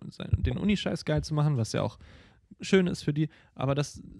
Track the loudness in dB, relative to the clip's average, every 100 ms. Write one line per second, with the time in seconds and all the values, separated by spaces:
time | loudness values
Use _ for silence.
0 | -16 -12 -2 0 2 0 2 2 0 -2
1 | 0 0 0 0 2 2 0 0 -2 -6
2 | -18 -20 -20 _ -20 -14 2 4 4 0
3 | -2 0 -2 -4 -16 -4 0 0 -2 -6
4 | -16